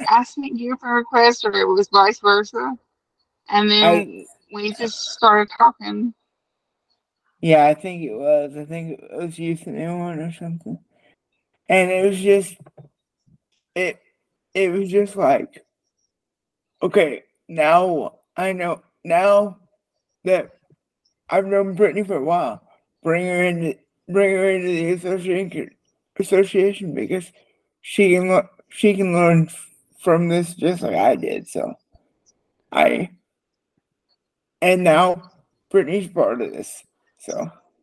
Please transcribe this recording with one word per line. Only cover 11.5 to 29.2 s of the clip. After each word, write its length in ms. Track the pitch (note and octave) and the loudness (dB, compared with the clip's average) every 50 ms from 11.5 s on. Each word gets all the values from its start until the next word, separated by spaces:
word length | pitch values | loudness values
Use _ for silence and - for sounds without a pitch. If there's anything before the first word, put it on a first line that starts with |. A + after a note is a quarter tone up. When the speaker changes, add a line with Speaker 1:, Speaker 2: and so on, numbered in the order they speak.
| _ _ _ - | _ _ _ 0
Speaker 2:
And 200 | F#3 F#3+ F#3 F#3 | 2 2 2 2
it 140 | F#3 F#3 F#3+ | 0 0 0
was 120 | G3+ G3 F#3 | 0 0 0
just, 380 | F#3+ G3+ G3 G3+ F#3 - - - - - _ - - _ _ _ _ _ _ _ _ _ _ _ _ _ _ _ _ _ - | 2 2 2 2 2 -4 -10 -20 -20 -20 _ -20 -20 _ _ _ _ _ _ _ _ _ _ _ _ _ _ _ _ _ -6
it, 260 | F3 F#3 E3 - _ _ _ _ _ _ _ _ _ _ _ - | -4 -4 -4 -6 _ _ _ _ _ _ _ _ _ _ _ -2
it 180 | F#3+ G3 F3+ | 0 0 0
was 180 | E3+ G3 G3 F3+ | 0 -2 -2 0
just 260 | F#3 G3+ G#3 G3 G3 | 0 0 0 0 -2
like, 500 | G3 E3+ C3 - - - - - - _ _ _ _ _ _ _ _ _ _ _ _ _ _ _ _ _ _ _ _ _ _ _ - | 0 2 2 2 0 -2 -6 -16 -20 _ _ _ _ _ _ _ _ _ _ _ _ _ _ _ _ _ _ _ _ _ _ _ -6
okay, 420 | F#3 F#3 - G3+ E3+ C#3+ A#2+ - - _ _ _ _ | -4 0 2 2 2 0 -2 -8 -14 _ _ _ _
now 720 | - E3 E3 D3+ D#3 E3 F3 F#3 F#3 E3+ D3 G#2 - - _ _ _ - | -8 -4 0 2 4 4 4 4 2 -2 -4 -6 -8 -12 _ _ _ -8
I 180 | E3+ F#3 G3 F#3+ | -6 -4 -4 -4
know, 300 | F3+ F3 F3 D#3 - _ _ _ _ - | -4 -6 -6 -6 -8 _ _ _ _ -4
now 540 | E3+ E3 F3 F#3+ G3+ G3+ G3+ G#3 G3+ F3 _ _ _ _ _ _ _ _ _ _ _ _ _ - | -2 0 2 4 4 4 4 2 0 -4 _ _ _ _ _ _ _ _ _ _ _ _ _ -2
that 280 | F#3+ F#3 E3+ - - _ _ _ _ _ _ _ _ _ _ _ _ _ _ _ - | 0 0 0 0 -4 _ _ _ _ _ _ _ _ _ _ _ _ _ _ _ -4
I've 160 | D#3+ G3 G3 | -2 -2 0
known 280 | G3 G3+ G3+ G3 G3 F#3 | 0 0 0 0 0 0
Brittany 300 | E3+ G#3 E3+ C#3+ G3+ G#3 | 2 2 2 2 -2 -4
for 140 | F#3+ F#3 | -4 -4
a 60 | C#3+ C3 | -4 -2
while, 380 | D#3+ F3 F3 D3+ A#2+ G#2 F2 _ _ _ _ _ _ _ _ - | -2 -2 -2 -2 -4 -8 -10 _ _ _ _ _ _ _ _ -4
bring 220 | E3 E3 F3 F3+ | -2 -2 -2 -2
her 180 | F3+ F3+ F3 F3+ | -2 -2 -2 -2
into, 340 | F3+ F3 E3+ E3+ D#3 - - _ _ _ _ _ | -2 -2 -4 -4 -6 -8 -8 _ _ _ _ _
bring 240 | - F3+ G3 G3+ F#3+ G3 | -4 -2 0 0 0 0
her 140 | F#3 F#3+ G3 | 0 0 -2
into 180 | F#3+ F#3 F3+ | -2 -2 -4
the 240 | F3+ F3 E3 E3 E3+ F3+ | -4 -4 -4 -2 -4 -4
association, 760 | F3 F3 F3+ F#3+ F#3 F3 F#3 F3 F#3 G3 E3+ D#3+ D#3 G#2+ - _ _ _ _ _ _ _ _ _ - | -4 -6 -6 -8 -6 -4 -4 -4 -4 -6 -8 -10 -12 -12 -14 _ _ _ _ _ _ _ _ _ -6
association 760 | F#3+ - G3 F#3 G3 F#3+ - G3 F#3+ G3+ G3 - G3+ E3 - | -2 0 2 2 2 2 0 0 0 0 -2 -4 -8 -10 -8
because 380 | - - - F#3 F#3 F3 - _ _ _ _ _ _ _ _ _ _ | -8 -6 -6 -6 -8 -10 -12 _ _ _ _ _ _ _ _ _ _
she 300 | - - - - G3+ F#3 F3 | -18 -4 0 2 4 4 4
can 160 | F3+ F#3 F#3 | 2 2 2
lear-, 200 | F#3+ D#3 - - _ _ _ _ | 0 0 0 -2 _ _ _ _
she 240 | - - - G#3 G3 | -4 0 2 2 2
can 180 | F#3+ G3 F#3 E3+ | 2 0 0 2
learn 340 | F3 | 4